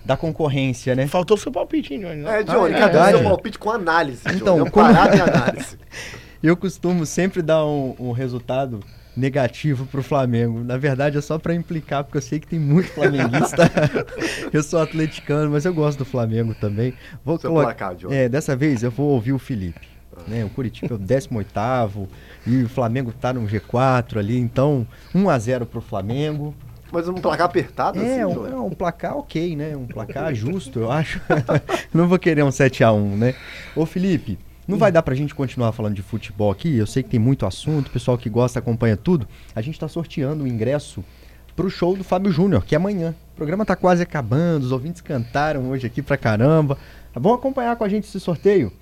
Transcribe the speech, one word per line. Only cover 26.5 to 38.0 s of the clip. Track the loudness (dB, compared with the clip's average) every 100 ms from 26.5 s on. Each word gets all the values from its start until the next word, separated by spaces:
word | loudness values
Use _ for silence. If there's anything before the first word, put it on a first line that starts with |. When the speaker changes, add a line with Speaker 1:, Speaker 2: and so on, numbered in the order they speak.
| -12 -18 -20 -6
Speaker 3:
Mas | -4 -4
um |
placar | -2 0 2 2
apertado, | 0 -2 -2 -2 -2
Speaker 1:
É, | -2 0
Speaker 3:
assim, |
Speaker 1:
um, | -2
Speaker 3:
Johnny? | -2 -6
Speaker 1:
não, | -6 -6
um |
placar | -4 -4 -4 -6 -6
OK, | -6 -4 -4 -4
né? | -6 -8
Um | -8
placar | -10 -8 -6 -4
justo, | -2 -4 -4 -6 -4
eu | -2
acho. | 0 -2 -4 0 0 2 0
<laughs> | 0 -4 0
Não | 2 4
vou | 4
querer | 4 4
um | 2
sete | 4 2 6
a | 4
um, | 4 2 0
né? | 0 -2 -10 -16 -6
Ô, | -2
Felipe, | -2 0 0 0 -2 -8 -10 -12 -4
não | 2
vai | 4
dar | 4
pra | 2
gente | -2 -4
continuar | -4 -4 0 -2
falando | 0 -4
de | -4
futebol | -6 -8 -8 0 0
aqui, | 0 0 0
eu | 0
sei | -2
que | 0
tem | 2
muito | 4 2
assunto, | 0 -4 -2 -2 -2
o |
pessoal | -2